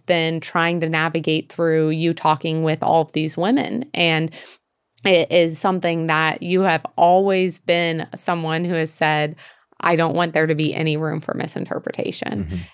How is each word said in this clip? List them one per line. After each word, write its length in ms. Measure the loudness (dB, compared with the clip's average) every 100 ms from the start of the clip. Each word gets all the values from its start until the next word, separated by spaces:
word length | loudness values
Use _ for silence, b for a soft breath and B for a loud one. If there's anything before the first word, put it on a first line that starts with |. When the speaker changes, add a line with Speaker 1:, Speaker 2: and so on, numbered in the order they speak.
| 0
Speaker 1:
then 340 | 0 2 -2
trying 400 | -4 0 0 0
to 80 | 0
navigate 600 | 0 0 -2 0 -2 -4
through 400 | -2 2 2 2
you 240 | 2 0
talking 480 | 0 0 0 0 -2
with 200 | 0 0
all 200 | 2 2
of 100 | 2
these 240 | -2 -4 -2
women. 520 | 0 0 0 -6 -6
And 380 | 0 2 2 -2 B B B _ _ _ _
it 260 | 2 4 4
is 280 | 4 4 2
something 500 | 0 0 -2 -2 0
that 340 | 2 0 -2
you 200 | -2 2
have 220 | 2 0 -2 2
always 600 | 4 4 4 2 0 -4
been 480 | 0 0 0 -2 -6 -8
someone 480 | -4 -2 -2 -2
who 100 | -2
has 180 | -2 -4
said, 440 | 0 0 2 -2 -6 B B B -4
"I 160 | 0 2
don't 200 | 2 0
want 160 | 0
there 140 | 0 0
to 80 |
be 200 | 0 -2
any 220 | -2 -2 -2
room 240 | -4 -4
for 140 | -6
misinterpretation." 1120 | -6 -6 -8 -8 -8 -8 -6 -6 -6 -8 -6
Speaker 2:
Mm-hmm. 120 | -6 -8 -10